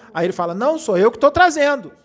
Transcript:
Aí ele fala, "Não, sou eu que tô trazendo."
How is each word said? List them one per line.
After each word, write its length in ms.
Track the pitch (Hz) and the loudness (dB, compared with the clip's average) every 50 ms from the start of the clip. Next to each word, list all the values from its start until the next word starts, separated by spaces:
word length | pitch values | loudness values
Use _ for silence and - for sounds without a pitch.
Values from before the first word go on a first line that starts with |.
| - - - | -20 -12 -6
Aí 140 | 165 175 | -4 -4
ele 60 | 185 185 | -4 -4
fala, 220 | - 175 170 170 | -4 -6 -6 -4
"Não, 240 | 196 240 294 320 320 | -2 -2 -2 -2 -2
sou 200 | - - 196 175 | -4 -2 0 2
eu 120 | 196 233 - | 2 2 2
que 60 | - | 2
tô 120 | - 294 | 2 2
trazendo." 600 | 294 339 359 349 294 311 285 285 285 262 180 135 - _ _ | 4 4 2 2 4 2 0 0 0 -2 -6 -14 -20 _ _